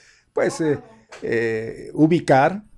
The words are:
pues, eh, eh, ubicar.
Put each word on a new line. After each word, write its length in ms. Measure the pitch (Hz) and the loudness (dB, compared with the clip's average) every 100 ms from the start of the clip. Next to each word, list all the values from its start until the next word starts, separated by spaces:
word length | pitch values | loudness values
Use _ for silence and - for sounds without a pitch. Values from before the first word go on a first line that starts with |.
| _ _ _ | _ _ _
pues, 280 | - 117 - | -4 -2 -2
eh, 180 | 160 135 - - _ - | -2 -2 -6 -20 _ -12
eh, 680 | - 117 117 110 113 - 123 | -4 -2 -2 -4 -6 -12 -8
ubicar. 680 | - 156 170 - 135 147 190 - | 2 4 4 4 4 4 0 -12